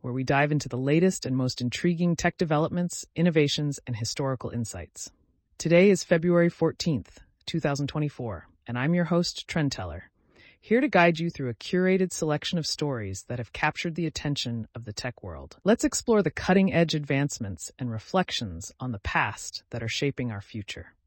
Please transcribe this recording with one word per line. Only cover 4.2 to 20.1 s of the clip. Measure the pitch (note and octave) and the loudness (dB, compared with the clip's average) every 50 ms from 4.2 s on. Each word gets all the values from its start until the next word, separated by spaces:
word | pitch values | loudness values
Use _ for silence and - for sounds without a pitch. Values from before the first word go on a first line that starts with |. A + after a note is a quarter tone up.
| C#3+ C3+ C3 A#2 - - | -2 -2 -2 -4 -6 -6
insights. | - A#2+ A#2 - - F2+ E2+ - _ - - - _ _ _ _ _ _ _ _ _ | -4 -4 -6 -6 -6 -10 -12 -12 _ -16 -16 -16 _ _ _ _ _ _ _ _ _
Today | _ - D#3+ E3 E3+ F#3 G#3 | _ 2 4 6 8 8 8
is | G3 F3+ - | 6 4 4
February | - F3+ E3 D#3+ F3+ F3 F3 E3+ F3 | 2 2 2 4 4 4 6 4 4
fourteenth, | - - E3+ D#3+ - _ - E3+ D#3 A2+ F2 - - - - _ _ _ _ | 4 2 0 0 0 _ -2 0 0 0 -2 -8 -18 -20 -20 _ _ _ _
two | - - E3 | -6 -6 -2
thousand | - D#3 C#3+ C3+ C#3+ | 0 0 0 0 -2
twenty-four, | C3+ - D#3 D3+ D3 - - C3 A2+ G2 E2+ - _ _ _ _ | -2 -2 -2 -2 -4 -4 -6 -8 -8 -8 -8 -12 _ _ _ _
and | - A#2+ | -8 -4
I'm | B2 B2+ D3+ E3+ | -2 0 2 2
your | F3 F3 | 2 2
host, | D#3+ E3+ E3+ F3 - - - - | 2 2 0 0 0 -4 -10 -12
Trend | - - E3+ D3+ C#3 | -4 -2 0 0 0
Teller, | - - G#2+ F2+ D2+ F#2 - _ _ _ _ _ _ _ - - _ _ | -2 -4 -8 -8 -8 -12 -14 _ _ _ _ _ _ _ -20 -20 _ _
here | _ - G#3 A#3+ | _ 2 2 2
to | C4 C#4+ | 2 4
guide | - F#3+ E3+ E3+ E3+ D#3 | 4 6 6 6 4 2
you | E3+ E3+ | -2 -4
through | - - C#3 B2 | -4 -4 -6 -6
a | A#2 | -6
curated | _ - - - F3+ F3+ F#3 F#3+ F#3+ F#3 F3+ - | _ -8 -2 0 2 4 4 4 2 2 0 -2
selection | - - D#3 D3 D3 - - - F3 | -4 -2 0 0 -2 -2 -4 -4 -2
of | D3+ | -2
stories | - - - D#3 D3 C3+ A#2 G#2+ G2 G2 - - _ | -2 -4 -4 -2 -4 -2 -4 -6 -6 -8 -10 -8 _
that | B2 A#2+ | -8 -8
have | A#2+ - _ | -8 -10 _
captured | - - D3+ D#3 - - F3 D#3+ | -2 -2 -2 -2 -2 -6 -6 -4
the | E3 E3+ | -2 -4
attention | D#3 - - - D3+ C#3+ - - B2 A#2 A#2 G#2+ - _ | -4 -4 -4 -4 -4 -4 -2 -4 -4 -4 -6 -8 -8 _
of | A#2+ A#2 | -14 -12
the | A2 G#2+ | -10 -10
tech | - - B2+ A#2+ - - | -8 -8 -8 -8 -8 -14
world. | F#2+ E2 D2 D2 D2+ - - _ | -12 -12 -12 -14 -16 -20 -4 _
Let's | F#3 A3 - - | 2 2 4 2
explore | D4+ - - - - A3+ G#3+ F#3+ | -2 -2 -2 0 2 2 4 4
the | D#3+ - | 2 -2
cutting-edge | - - - F#3 G3 F#3+ F#3+ - E3 E3+ D#3+ - | -4 0 2 4 4 4 4 4 2 2 2 0
advancements | D#3 D3 C#3+ D3 C3+ C#3+ C#3+ - - A#2 G2 F#2 - - - - - | -4 -2 0 0 0 0 0 -2 -6 -8 -8 -8 -10 -12 -16 -10 -8
and | B2+ B2 | -6 -6
reflections | A2+ A2 - - - F#3+ F3+ - - - B2 G2+ E2+ E2 - - - _ | -6 -8 -10 -2 0 0 0 0 -2 -6 -6 -6 -8 -10 -12 -14 -12 _
on | C3 B2+ | -8 -6
the | A#2 G2 | -6 -6
past | _ - - E3 C#3+ A2 - - - - - - _ _ | _ -2 0 0 0 0 -4 -8 -12 -12 -12 -14 _ _
that | - A#2 A#2 | -8 -6 -6
are | A2+ | -4
shaping | - - D3 C#3+ | -4 -2 -2 -2